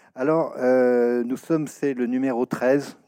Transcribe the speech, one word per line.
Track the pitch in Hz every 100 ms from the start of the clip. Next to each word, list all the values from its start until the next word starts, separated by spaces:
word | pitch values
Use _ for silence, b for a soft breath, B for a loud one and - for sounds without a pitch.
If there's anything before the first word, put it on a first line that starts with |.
| b 127
Alors, | 139 160 - -
euh, | 127 127 123 123 120 120
nous | 120 127
sommes, | - 165 139
c'est | - 143
le | 123 120
numéro | 127 135 123 127
treize. | - 123 143 139 -